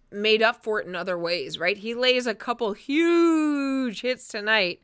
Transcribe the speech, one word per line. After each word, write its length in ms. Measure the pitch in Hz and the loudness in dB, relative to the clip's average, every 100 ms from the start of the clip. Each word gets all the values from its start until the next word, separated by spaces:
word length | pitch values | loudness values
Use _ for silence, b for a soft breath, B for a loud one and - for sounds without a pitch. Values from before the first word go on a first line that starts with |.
| _ | _
made 320 | 202 214 220 | -4 2 4
up 180 | 220 - | 4 0
for 200 | - 214 | -4 -6
it 80 | - | -6
in 80 | 180 | -8
other 200 | 175 175 | -6 -4
ways, 400 | 170 175 131 160 | -2 -4 -4 -4
right? 200 | 170 202 | -2 -2
He 180 | 214 | -4
lays 320 | 233 254 254 247 | 0 2 2 0
a 80 | |
couple 380 | 208 - 233 226 | -4 -6 -4 -4
huge 1300 | - - 285 339 339 339 320 302 294 277 269 254 196 | -4 -2 2 4 4 4 4 2 0 -2 -2 -2 -4
hits 260 | 247 254 - | -4 -4 -8
tonight. 560 | 220 208 220 185 175 | -6 2 2 2 -4